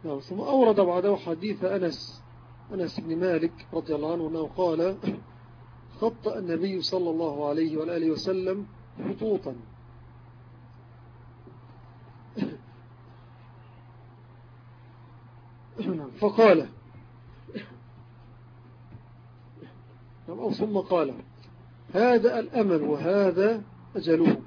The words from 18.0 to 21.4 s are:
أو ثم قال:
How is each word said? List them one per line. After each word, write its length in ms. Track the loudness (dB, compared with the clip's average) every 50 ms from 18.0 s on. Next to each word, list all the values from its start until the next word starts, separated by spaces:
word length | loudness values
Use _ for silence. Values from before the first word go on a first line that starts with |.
| -20 -20 -20 -20 -20 -20 -20 -20 -20 -20 -20 -20 -20 -20 -20 -20 -20 -20 -20 -20 -20 -20 -20 -20 -20 -20 -20 -20 -20 -20 -20 -20 -20 -20 -20 -20 -20 -20 -20 -20 -20 -20 -20 -20 -14 -14
أو 220 | -10 -4 -4 -4
ثم 280 | -2 -2 -2 0 0 -2
قال: 360 | 0 2 2 2 2 0 -4 -10 -16 -20 -20 -20